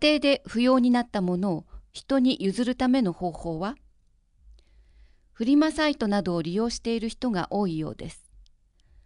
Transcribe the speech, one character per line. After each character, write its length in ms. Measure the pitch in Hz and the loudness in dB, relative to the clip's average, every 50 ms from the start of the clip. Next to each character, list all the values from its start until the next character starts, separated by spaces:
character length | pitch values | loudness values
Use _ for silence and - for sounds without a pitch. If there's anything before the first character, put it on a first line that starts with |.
| - | 4
庭 160 | 302 302 294 | 4 4 4
で 240 | - 277 277 - - | 4 2 2 2 -2
不 160 | - - 220 | -4 -2 2
要 180 | 240 254 262 262 | 4 4 4 6
に 120 | 240 247 | 4 4
な 120 | 240 240 240 | 2 2 0
っ 80 | - | -2
た 120 | - 208 185 | -2 -2 0
も 160 | 180 180 175 | 0 0 0
の 160 | 190 202 175 | 0 -2 -2
を 120 | 151 - - - - - _ - | -4 -6 -10 -18 -20 -20 _ -20
人 260 | - - - 269 269 | -16 -6 -2 0 2
に 180 | 247 254 - - 185 | 2 2 2 0 -2
譲 200 | 190 190 214 247 | -2 -2 -2 -2
る 100 | 226 254 | -2 -2
た 120 | - 262 | 0 0
め 140 | 247 247 269 | 2 2 2
の 120 | 240 185 160 | 2 0 -2
方 200 | - 185 180 156 | -4 -6 -8 -8
法 280 | - - 170 165 156 | -8 -8 -8 -6 -6
は？ 160 | 180 202 277 - _ _ _ _ _ _ _ _ _ _ _ _ _ - - - _ _ _ - _ _ _ - - - _ _ _ _ _ | -6 -8 -8 -12 _ _ _ _ _ _ _ _ _ _ _ _ _ -20 -20 -20 _ _ _ -20 _ _ _ -20 -20 -20 _ _ _ _ _
フ 140 | - 226 | -4 0
リ 100 | 233 285 | 4 4
マ 160 | 294 311 311 311 | 4 4 4 2
サ 160 | 320 311 302 | 0 0 0
イ 80 | 285 | 0
ト 100 | - 233 | 0 -2
な 160 | 208 202 208 - | 0 0 0 0
ど 120 | 185 175 | 0 -2
を 80 | 170 160 | -2 -2
利 120 | 165 175 | -2 -2
用 140 | 202 226 240 | -2 -2 -2
し 120 | - - | -4 -6
て 160 | - 233 233 | -4 -4 -4
い 40 | 226 | -4
る 80 | 214 226 | -4 -6
人 220 | - - - 254 | -6 -4 -4 -2
が 180 | 220 180 165 - | -2 -2 -2 -2
多 160 | - 202 208 | -2 -2 -2
い 120 | 185 165 156 | -2 -2 -4
よ 120 | 156 156 | -6 -6
う 40 | - | -8
で 140 | - - 156 | -10 -12 -14
す。 200 | - - _ _ - - - - _ _ _ _ _ _ _ _ _ - - | -16 -18 _ _ -20 -20 -20 -20 _ _ _ _ _ _ _ _ _ -20 -20